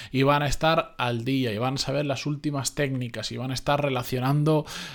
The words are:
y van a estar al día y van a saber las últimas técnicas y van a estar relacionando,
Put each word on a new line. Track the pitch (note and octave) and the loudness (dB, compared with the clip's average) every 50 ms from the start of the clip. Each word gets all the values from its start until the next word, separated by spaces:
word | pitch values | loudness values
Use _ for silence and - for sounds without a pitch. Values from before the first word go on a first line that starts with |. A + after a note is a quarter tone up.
| - - | -10 -4
y | - C3 C3+ | 0 2 4
van | C#3 C#3+ D3 D3 | 4 4 4 4
a | C#3 | 2
estar | A#2 - D#3+ D#3+ E3 E3 - - - - | 2 2 4 4 4 4 2 -2 -2 -4
al | B2+ A#2+ A#2+ A#2 A2+ | -2 -2 -2 -2 -2
día | C3 C3+ C3+ B2+ A#2 | 0 0 0 0 0
y | G#2 G#2 | 0 0
van | A#2+ C3 C#3 | 0 0 -2
a | C3 | -2
saber | - - C3+ C#3+ D3 | -2 -2 -2 -2 0
las | C#3+ C3+ - - | -2 -2 -4 -4
últimas | D3 D3+ C#3 - D3+ C#3+ C#3 B2 - - | -4 -4 -4 -4 -4 -4 -4 -4 -4 -2
técnicas | - D3 C3+ C3+ B2+ B2 A#2 A#2 A2 G#2+ - | -2 -2 0 0 -2 -4 -6 -6 -6 -6 -6
y | A2+ A#2 | -6 -6
van | B2 C3 | -4 -4
a | C3 | -4
estar | B2 - D3 C#3+ C#3+ | -2 0 0 0 2
relacionando, | D3 C#3 C3 B2 A#2 - B2+ B2+ B2 C3 C#3+ D3 D3 D#3 D#3 D3+ D3+ - - - - - - | 2 0 0 -2 -2 -2 -2 0 2 2 4 4 4 4 4 2 2 -2 -6 -10 -10 -12 -12